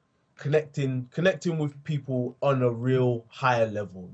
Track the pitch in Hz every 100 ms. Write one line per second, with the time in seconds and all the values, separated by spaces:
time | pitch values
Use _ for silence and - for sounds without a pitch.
0 | _ _ _ - 139 151 147 147 135 127
1 | 123 - 185 185 180 160 147 - - 147
2 | - 127 123 - 139 131 123 113 123 131
3 | 123 117 - - 131 120 110 104 95 92
4 | 90